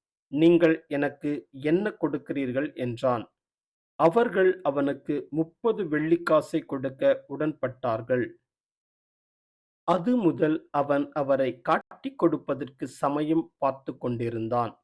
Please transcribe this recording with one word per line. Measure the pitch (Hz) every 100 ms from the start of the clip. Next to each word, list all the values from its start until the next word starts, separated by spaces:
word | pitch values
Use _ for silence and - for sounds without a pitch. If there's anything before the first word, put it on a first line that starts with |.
| _ _ _
நீங்கள் | 143 165 170 165 160 -
எனக்கு | 143 143 139 147 147 -
என்ன | 135 151 180 208
கொடுக்கிறீர்கள்?" | - 151 139 - 139 127 131 147 -
என்றான். | 123 117 131 117 92 _ _ _ _ _ _ -
அவர்கள் | 165 226 233 180 185 185
அவனுக்கு | 151 143 139 139 - 143 -
முப்பது | 151 160 _ 233 208
வெள்ளிக்காசை | 170 151 160 170 170 156 147 160 -
கொடுக்க | 135 131 131 139 135 -
உடன்பட்டார்கள். | 139 156 147 123 - 120 113 123 123 - - _ _ _ _ _ _ _ _ _ _ _ _ _ _ -
அது | 175 180 247
முதல் | 170 127 156 160 _
அவன் | 143 139 143 143
அவரை | 151 135 135 131 127
காட்டிக் | - 180 - - 269 -
கொடுப்பதற்கு | 170 151 - 135 127 - 139
சமயம் | - 143 147 151 160 - -
பார்த்து | 139 135 - 127
கொண்டிருந்தான். | 123 117 113 117 113 120 113 -